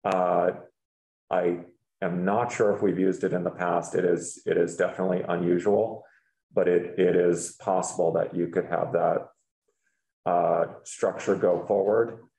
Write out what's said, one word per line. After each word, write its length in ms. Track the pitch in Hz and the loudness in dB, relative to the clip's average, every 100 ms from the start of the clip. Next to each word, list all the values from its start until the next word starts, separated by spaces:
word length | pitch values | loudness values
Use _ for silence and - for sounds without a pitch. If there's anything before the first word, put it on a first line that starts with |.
Uh, 460 | 101 95 90 90 90 - - _ _ _ _ _ _ | 0 0 2 2 2 -2 -16 _ _ _ _ _ _
I 300 | 90 90 87 - _ _ _ | 0 0 -2 -8 _ _ _
am 220 | 90 90 | -4 -2
not 260 | 90 107 120 | 0 0 -2
sure 240 | - 107 | 0 0
if 80 | 98 | 2
we've 160 | 101 87 | 0 2
used 240 | 95 92 | 0 0
it 100 | 95 | -2
in 120 | 90 | -2
the 80 | 87 | -4
past. 420 | - 87 85 85 | -4 -2 -2 -2
It 100 | 87 | 0
is, 380 | 87 85 - - - | 2 0 -4 -8 -2
it 100 | 85 | 0
is 200 | 85 - | 0 0
definitely 460 | 92 - 92 90 - | -2 -2 -2 -2 -2
unusual, 760 | 87 87 87 95 101 110 107 - _ _ _ _ | -2 0 2 2 2 0 -4 -18 _ _ _ _
but 140 | 101 90 | 0 2
it, 320 | 87 - - | 2 0 0
it 160 | 92 | 2
is 420 | 87 87 82 - - | 4 2 0 -4 -8
possible 520 | - 92 - - 85 | -2 -2 -2 0 0
that 200 | 85 - | 0 -2
you 140 | 90 85 | -2 -2
could 180 | 95 90 | -2 -2
have 260 | 85 - | -4 -2
that, 340 | 85 - - - _ _ _ _ _ _ _ _ _ - | 0 0 0 -4 _ _ _ _ _ _ _ _ _ -2
uh, 380 | 87 85 82 82 - | 2 2 0 -2 -6
structure 520 | - - 98 - - 92 | -18 -4 -4 -2 -2 2
go 280 | 90 87 - | 2 2 0
forward. 540 | 101 98 110 117 - - | 0 2 2 0 -4 -20